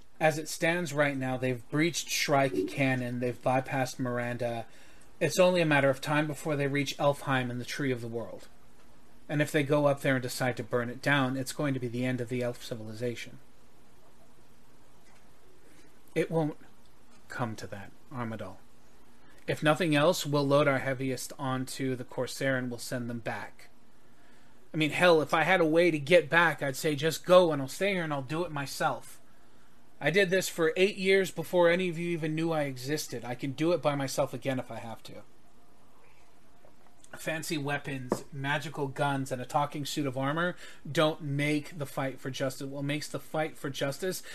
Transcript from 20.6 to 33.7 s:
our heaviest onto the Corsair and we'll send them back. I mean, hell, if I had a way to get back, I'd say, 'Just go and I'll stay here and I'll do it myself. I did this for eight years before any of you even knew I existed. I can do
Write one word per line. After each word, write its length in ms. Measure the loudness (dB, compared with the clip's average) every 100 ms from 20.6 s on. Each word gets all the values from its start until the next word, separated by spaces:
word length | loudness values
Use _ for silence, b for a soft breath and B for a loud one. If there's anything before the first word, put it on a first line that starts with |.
| 6
our 120 | 2
heaviest 520 | 0 -2 -2 -4 -6 -6
onto 580 | -2 -2 -4 -2 -2
the 80 | -2
Corsair 540 | -4 -4 -4 0 0 0
and 140 | -2
we'll 80 | -6
send 280 | -6 -6 -4
them 120 | -6
back. 500 | -4 -6 -8 -12 -14 -14 -14 -14 b b b b b b b
I 40 | 0
mean, 140 | 0
hell, 300 | 6 8 8
if 120 | 6
I 100 | 4
had 180 | 6 6
a 40 |
way 260 | 6 6 6
to 80 | 4
get 300 | 6 6 8
back, 340 | 6 6 4
I'd 120 | -2
say, 200 | 0 0
'Just 280 | 2 0 0
go 280 | 8 8 8
and 100 | 4
I'll 60 | -2
stay 260 | -2 0
here 100 | 0
and 100 | 0
I'll 100 | -2
do 200 | -2 -2
it 60 | -2
myself. 680 | -4 -4 0 0 0 -6 -14 -14 b b b b b b -2
I 80 | 2
did 220 | 4 6
this 180 | 4 2
for 240 | 2 2
eight 220 | 4 4 4
years 320 | 4 6 4
before 400 | -2 2 6 8
any 180 | 6 2
of 120 | 0
you 100 | -2
even 240 | 0 0
knew 180 | 0 2
I 120 | 2
existed. 600 | 0 -4 -2 -2 -2 -6
I 120 | -6
can 160 | -4 -4
do 220 | 0 2